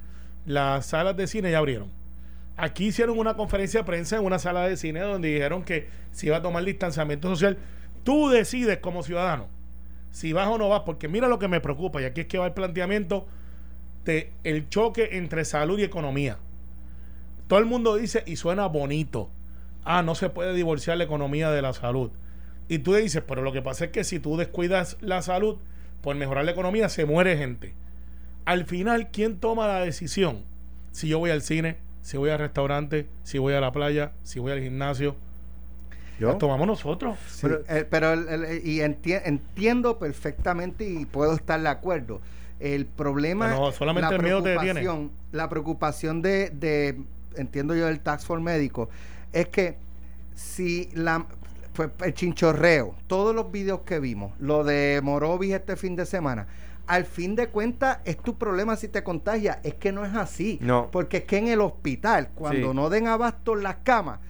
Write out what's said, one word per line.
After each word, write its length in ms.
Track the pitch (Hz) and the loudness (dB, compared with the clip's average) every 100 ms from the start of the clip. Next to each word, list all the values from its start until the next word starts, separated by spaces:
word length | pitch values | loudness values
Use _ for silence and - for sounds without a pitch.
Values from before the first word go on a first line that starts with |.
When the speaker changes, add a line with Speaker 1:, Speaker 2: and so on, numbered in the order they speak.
| - - - - 160 | -10 -10 -10 -10 -2
Speaker 1:
las 400 | 143 139 139 131 | 2 2 2 0
salas 320 | 160 185 190 | 0 2 0
de 100 | 185 | -2
cine 240 | 220 185 | 0 2
ya 60 | 160 | 4
abrieron. 320 | 147 117 98 - - - - - - - | 4 0 -4 -10 -10 -10 -10 -10 -10 -4
Aquí 300 | 165 - 208 | -4 0 0
hicieron 300 | 240 240 226 | 2 2 4
una 160 | 220 214 | 2 2
conferencia 460 | 208 202 196 226 | 0 0 2 0
de 40 | 180 | 0
prensa 320 | 170 165 220 | -2 0 0
en 80 | 190 | 2
una 140 | 185 | 2
sala 280 | 180 180 180 | 0 2 2
de 100 | 180 | 0
cine 220 | 160 156 | -2 -2
donde 260 | 202 196 160 | -2 0 2
dijeron 360 | 147 143 180 | 2 2 0
que 260 | 175 165 - - - | -2 -4 -4 -10 -8
se 160 | - 151 | -4 2
iba 100 | 160 | 2
a 40 | |
tomar 220 | 175 170 | 2 0
distanciamiento 640 | 185 190 180 151 151 147 180 | -2 0 -2 0 0 0 0
social. 300 | 175 196 190 - - - - | 4 4 2 -6 -8 -8 -4
Tú 260 | 240 302 294 | 2 4 8
decides 480 | 240 196 247 233 185 | 6 4 2 2 2
como 260 | 180 175 | -2 -4
ciudadano 440 | 147 170 180 143 95 - - - - - - | -2 0 2 0 -2 -8 -10 -10 -10 -10 -10
si 200 | - 160 | -6 0
vas 160 | 165 196 | 2 2
o 100 | 226 | 4
no 100 | 202 | 4
vas, 120 | 208 | 4
porque 260 | - 156 156 | 2 -4 -2
mira 200 | 202 254 | 2 4
lo 120 | 190 | 4
que 80 | 196 | 4
me 120 | 170 | 2
preocupa, 400 | 139 139 180 151 | 2 -2 -2 -2
y 40 | 131 | -2
aquí 160 | 127 | -2
es 60 | 165 | -2
que 100 | 185 | 0
va 80 | 180 | 0
el 80 | |
planteamiento 720 | 180 185 170 180 208 170 196 - - - - - - - - - | 0 -2 0 0 0 0 -2 -2 -10 -10 -8 -8 -8 -8 -6 0
de 260 | 160 156 - | 0 -2 -6
el 260 | 165 156 151 | -2 -2 0
choque 480 | 202 226 226 220 185 | 2 2 2 0 0
entre 260 | 170 160 | -2 -2
salud 360 | 151 151 151 208 | 0 0 2 2
y 40 | |
economía. 540 | 196 170 147 135 139 101 - - - - - - - - - - - | 0 0 -2 0 0 -2 -8 -10 -10 -10 -10 -10 -10 -10 -10 -10 4
Todo 100 | 196 | 4
el 80 | 226 | 6
mundo 300 | 247 226 208 | 4 2 2
dice, 260 | 226 220 - | 0 -2 -2
y 80 | 143 | -4
suena 320 | 165 190 190 | -2 0 0
bonito, 640 | 151 139 151 147 113 90 - - - - - | 0 0 0 -2 -4 -6 -8 -10 -10 -10 -8
"Ah, 200 | 160 175 | 0 2
no 100 | 165 | 2
se 160 | 160 185 | 0 -2
puede 240 | 175 185 | -2 -2
divorciar 440 | 180 165 147 165 170 | 2 2 0 0 0
la 80 | 160 | 0
economía 440 | 147 139 147 160 | 0 0 2 2
de 140 | 147 | 2
la 100 | 135 | 0
salud". 380 | 123 120 131 117 - - - - - - | -2 0 0 0 -4 -10 -10 -10 -10 -4
Y 120 | 160 | -2
tú 140 | 170 | 4
dices, 300 | 208 220 147 - | 4 4 0 -2
"Pero 140 | 131 | -2
lo 100 | 135 | 0
que 120 | 131 | -2
pasa 220 | 131 131 170 | -4 -4 -2
es 60 | |
que 120 | 220 | -2
si 160 | 180 165 | -2 -2
tú 180 | 147 160 | -2 -2
descuidas 600 | 165 - 175 185 175 - | -2 0 2 2 0 -6
la 220 | 208 185 | -2 -2
salud, 340 | 170 185 214 214 - - - - | 0 2 2 0 -8 -10 -10 -6
por 140 | 139 143 | -4 -2
mejorar 300 | 135 135 160 | 0 0 0
la 60 | |
economía, 380 | 170 180 214 196 | 2 0 2 2
se 160 | - 151 | 2 4
muere 300 | 160 185 156 | 4 4 4
gente". 380 | 131 120 95 - - - - - - - - | 0 -6 -10 -10 -10 -10 -12 -12 -12 -8 -2
Al 200 | 180 170 | 0 0
final, 440 | 175 214 233 220 | -2 2 0 0
¿quién 300 | 202 220 185 | -2 -2 0
toma 260 | 233 226 214 | 0 0 0
la 140 | 190 | 0
decisión? 640 | 180 131 156 196 175 104 - - - - - | -2 -4 -4 2 2 0 -8 -10 -10 -10 -10
Si 160 | - 160 | -6 0
yo 100 | 156 | 2
voy 140 | 170 | 2
al 100 | 151 | 2
cine, 360 | - 160 165 160 - - | 0 0 0 -4 -8 -10
si 140 | - 139 | -6 0
voy 120 | 147 | 0
al 80 | 151 | 2
restaurante, 680 | 147 - 139 143 147 151 143 - | 0 0 2 0 0 -2 -2 -8
si 160 | - 139 | -4 0
voy 160 | 135 139 | 2 4
a 60 | |
la 100 | 131 | 2
playa, 400 | 143 147 147 147 - | 2 2 2 0 -6
si 180 | - 127 | -8 -4
voy 120 | 127 | -2
al 80 | 139 | -2
gimnasio. 540 | 131 131 139 131 143 135 - - - - - - - - - - | -2 -2 -2 0 0 -2 -8 -10 -10 -10 -8 -8 -8 -8 -8 0
Speaker 2:
¿Yo? 80 | 110 | 2
Speaker 1:
La 40 | 143 | 4
tomamos 300 | 147 135 190 | 2 4 2
nosotros. 500 | 214 147 180 254 196 - | 2 -2 -2 -2 -4 -8
Speaker 3:
Sí, 120 | - | -2
Speaker 2:
Pero 220 | 143 156 147 | 0 0 0
Speaker 3:
eh, 200 | 156 156 | -2 2
pero 240 | 160 160 | 4 4
el, 140 | 165 165 | 2 0
el, 380 | 160 160 165 156 | -2 -2 -4 -2
y 100 | 156 | 2
enti-, 380 | 147 147 165 190 170 | 2 0 0 0 2
entiendo 720 | 143 - 185 220 240 240 226 | -2 -2 0 2 4 2 0
perfectamente 880 | 156 135 151 - 185 175 180 175 208 | -2 -4 -6 -2 0 0 -2 -4 -4
y 180 | 165 135 | -4 -4
puedo 280 | 139 151 | 2 4
estar 260 | 160 - 160 | 4 0 0
de 80 | 156 | 2
acuerdo. 520 | 135 180 165 113 101 - - - - | 0 0 -2 -2 -6 -8 -8 -8 -6
El 260 | 143 143 131 | -2 -2 -2
problema, 640 | - 143 139 156 196 127 | -2 0 2 2 2 2
Speaker 1:
Pero 220 | 131 139 | 4 2
solamente 400 | 131 147 175 160 | 2 2 2 2
Speaker 3:
la 40 | 185 | 4
Speaker 1:
el 40 | |
miedo 200 | 170 190 | 4 4
te 60 | 180 | 4
detiene. 320 | 170 185 160 | 2 2 2
Speaker 3:
preocupación, 300 | 180 160 147 - - | 0 -2 -4 -6 -6
la 180 | 151 160 | -4 -2
preocupación 720 | 156 151 160 156 147 160 165 | -2 -2 0 0 0 -2 0
de, 300 | 185 196 190 | 2 2 2
de, 480 | 143 156 147 143 127 135 - - - | 0 2 2 2 -2 -8 -10 -10 -6
entiendo 400 | 127 139 147 165 | -4 -2 0 2
yo, 120 | 165 | 2
del 120 | 151 | 0
tax 260 | 156 147 - | -2 -2 -2
force 180 | 165 | -2
médico, 460 | 170 165 135 - 110 - - - - | 2 2 2 0 -4 -6 -10 -10 -2
es 140 | 165 170 | 0 2
que 280 | - 175 - - - - - - - | 2 0 -2 -10 -10 -10 -10 -10 -10
si 520 | - - 175 175 180 | -8 -2 0 0 -2
la, 320 | 165 165 165 165 - - - - | -2 0 0 -2 -10 -10 -10 -8
pues, 160 | - 156 - | -2 -2 0
el 100 | 180 | -2
chinchorreo, 800 | - 180 - 165 143 170 156 104 - - | 0 -2 4 4 8 8 6 4 -6 -2
todos 260 | 185 214 | 2 2
los 180 | 226 190 | 2 -2
videos 280 | 202 196 180 | -2 -2 -2
que 180 | - 165 | -2 -2
vimos, 340 | 131 104 101 - | -2 -4 -6 -4
lo 240 | 139 151 | 2 4
de 380 | 147 147 143 143 | 4 4 4 4
Morovis 500 | 139 143 156 180 190 190 | 2 2 2 2 0 0
este 200 | 190 185 | -2 -4
fin 200 | 185 175 | -4 -2
de 100 | 175 | -2
semana, 400 | 185 147 113 98 - - - - | 0 0 -2 -6 -10 -12 -10 2
al 200 | 180 - | 2 2
fin 300 | - 180 214 | -2 -2 0
de 120 | 233 | 0
cuentas 500 | 208 233 240 269 254 - | 0 0 2 2 2 -2
es 120 | 160 | -4
tu 200 | 240 - | -2 -2
problema 380 | 220 185 220 214 | 0 0 2 0
si 120 | 208 | -2
te 160 | 202 | -4
contagias, 540 | 190 165 202 220 202 - | -2 -2 0 2 2 0
es 100 | 151 | -4
que 180 | - 196 | -2 -2
no 140 | 196 202 | -2 -2
es 80 | |
así. 460 | 220 185 - 202 185 | -2 -2 -2 -2 0
Speaker 2:
No. 280 | 120 123 120 | 4 4 4
Speaker 3:
Porque 260 | 180 165 175 | 0 0 -2
es 60 | |
que 140 | - 202 | 0 0
en 100 | 226 | 4
el 120 | 220 | 4
hospital, 720 | 196 - 147 123 214 196 131 - | 2 0 -4 0 4 4 2 -4
cuando 340 | 151 139 131 | -2 0 2
Speaker 2:
Sí. 60 | 135 | 2
Speaker 3:
no 140 | 156 | 2
den 160 | 208 226 | 4 2
abasto 500 | 226 233 - 233 208 | 2 2 0 -2 0
en 60 | |
las 140 | 196 180 | -2 0
camas, 420 | 254 233 160 101 | 4 4 4 -6